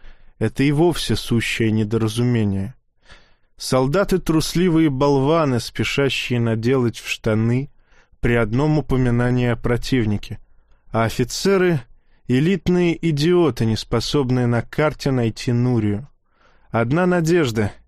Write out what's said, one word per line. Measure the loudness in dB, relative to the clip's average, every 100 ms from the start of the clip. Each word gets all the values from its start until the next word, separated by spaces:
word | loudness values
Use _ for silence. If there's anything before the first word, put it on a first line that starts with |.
| -18 -20 -16 -6
это | -4 0
и | 0
вовсе | 2 2 0 -2 -4
сущее | -2 -2 -2 -2 0
недоразумение. | 0 0 0 -2 0 0 0 0 -2 -6 -12 _ _ -20 -20 _ _ _ -12
Солдаты — | -2 0 2 0 0 0
трусливые | 0 0 0 0 2 2 2
болваны, | 2 2 2 2 2 2 -2
спешащие | -4 -4 -4 0 0 -2 -4 -2
наделать | 0 0 0 0 0 -4
в | -10
штаны | -6 -2 0 0 -2 -4 -14 _ -20 _ _
при | 0
одном | 2 2 0 2 0
упоминании | 0 0 2 2 0 0 0
о | -2
противнике, | -2 -2 0 0 0 -2 -6 -16 -18 -20 _ _ -6
а | -2
офицеры — | -2 -2 -4 -2 0 2 2 0 -4 -20 _ _ -2
элитные | 0 2 0 0 2 2 0 -2
идиоты, | 0 2 4 2 0 -2
неспособные | -2 -2 -4 0 -2 0 0 0
на | -2
карте | -2 -2 -2 -2 -2
найти | 0 -2 -2 -2
Нурию. | 0 2 0 0 -2 -8 _ _ _ _ _ _
Одна | -2 0 2 2
надежда: | 2 2 2 2 0 -4 -6